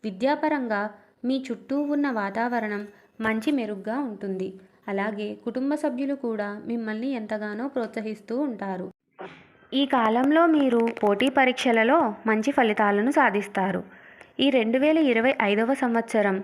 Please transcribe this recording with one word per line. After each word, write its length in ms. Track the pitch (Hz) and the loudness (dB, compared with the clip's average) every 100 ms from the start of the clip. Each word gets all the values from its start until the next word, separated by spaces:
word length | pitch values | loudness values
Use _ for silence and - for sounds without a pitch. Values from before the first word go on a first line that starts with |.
విద్యాపరంగా 840 | 220 185 254 294 302 302 247 208 208 208 _ _ | -8 -2 -2 0 0 0 -2 -2 -4 -8 _ _
మీ 200 | 240 269 262 | -2 -2 -4
చుట్టూ 300 | 226 - 277 | -10 -4 -4
ఉన్న 300 | 294 294 285 | 0 0 0
వాతావరణం 760 | 226 196 202 240 240 214 208 208 - _ _ | -2 -4 -2 -2 -2 -2 -6 -8 -16 _ _
మంచి 320 | 220 220 220 | -2 -2 0
మెరుగ్గా 460 | 285 220 202 208 240 | -2 -2 -6 -6 -6
ఉంటుంది. 600 | 277 202 202 190 190 190 - _ - | -6 -8 -6 -6 -6 -10 -20 _ -6
అలాగే 460 | 196 208 208 208 | -4 -4 -4 -8
కుటుంబ 400 | 208 - 240 269 | -8 -6 -4 -2
సభ్యులు 400 | 294 302 247 277 | -2 -2 -4 -4
కూడా 460 | 277 240 220 208 208 - | -4 -4 -4 -6 -6 -6
మిమ్మల్ని 440 | 233 220 214 254 | -6 -4 -4 -4
ఎంతగానో 580 | 254 214 214 208 208 262 | -6 -6 -6 -6 -6 -6
ప్రోత్సహిస్తూ 720 | 269 220 226 214 214 - 233 | -4 -4 -6 -8 -10 -6 -4
ఉంటారు. 520 | 294 214 196 185 185 - _ _ 190 - - _ - | -4 -4 -6 -6 -8 -14 _ _ -18 -18 -20 _ -6
ఈ 140 | 262 277 | -2 0
కాలంలో 600 | 269 220 233 269 311 339 | 2 2 2 4 6 6
మీరు 420 | 311 269 233 233 226 | 6 4 4 0 2
పోటీ 260 | 214 202 254 | 2 4 2
పరీక్షలలో 840 | 262 262 254 262 226 226 311 262 208 226 | 4 2 2 2 4 4 4 2 -2 0
మంచి 240 | 220 220 | 0 2
ఫలితాలను 580 | 277 233 208 208 202 226 | 2 2 4 2 2 2
సాధిస్తారు. 720 | 285 254 202 196 - 190 180 - - - - - - | 4 4 2 -4 -2 -2 -2 -6 -16 -20 -20 -20 0
ఈ 100 | 269 | 2
రెండు 280 | 262 220 247 | 4 2 2
వేల 200 | 294 320 | 4 4
ఇరవై 360 | 302 226 240 269 | 4 4 2 2
ఐదవ 320 | 208 208 226 | 2 2 2
సంవత్సరం 680 | 269 247 233 226 220 202 190 | 0 0 0 0 0 2 0